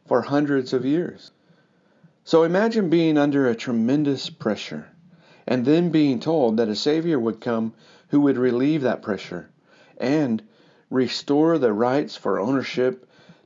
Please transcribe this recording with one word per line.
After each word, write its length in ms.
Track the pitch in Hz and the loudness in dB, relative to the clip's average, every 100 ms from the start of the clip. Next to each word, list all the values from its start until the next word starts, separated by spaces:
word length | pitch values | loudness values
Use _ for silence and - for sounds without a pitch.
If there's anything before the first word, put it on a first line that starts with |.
| - | 0
for 160 | 123 | 0
hundreds 500 | 123 143 143 139 131 | 2 0 0 0 0
of 140 | 131 127 | -2 0
years. 460 | 156 175 - - _ _ _ _ _ _ _ _ _ | -2 -2 -10 -20 _ _ _ _ _ _ _ _ _
So 200 | - 165 | 0 2
imagine 460 | 165 185 226 220 180 | 4 2 0 0 0
being 280 | 170 160 147 | 2 2 2
under 320 | 143 143 131 | 2 2 0
a 60 | 113 | 0
tremendous 760 | 131 117 113 147 143 135 - | -2 0 0 0 0 -2 -6
pressure 580 | - 110 101 - 76 - _ - _ - - - | -6 -4 -4 -8 -14 -16 _ -20 _ -20 -12 -4
and 200 | 123 120 | -2 2
then 240 | 160 175 | 2 2
being 320 | 156 147 117 | 2 2 0
told 340 | 147 160 120 110 | 0 0 2 2
that 140 | 110 | 0
a 60 | 104 | -2
Savior 440 | 147 160 170 143 | 0 0 0 0
would 220 | 113 107 | -2 -4
come 320 | 127 113 113 - - - - | -4 -4 -4 -8 -20 -20 -2
who 140 | 147 | 2
would 160 | 143 123 | 2 2
relieve 460 | 127 120 139 160 | 2 2 0 0
that 180 | 127 - | 0 -2
pressure 480 | 113 95 - 87 - _ _ _ _ - | -4 -6 -6 -12 -14 _ _ _ _ -6
and 440 | 123 156 139 110 - _ _ _ - | -2 0 0 -4 -6 _ _ _ -4
restore 680 | 127 120 - - 143 160 165 | -2 -2 -2 0 2 4 2
the 160 | 123 | 2
rights 420 | 104 120 139 113 - | 2 0 0 -4 -6
for 240 | 104 92 | -4 -2
ownership 720 | 104 135 - - 127 127 - _ - - | -2 -2 -4 -2 -2 -2 -12 _ -20 -20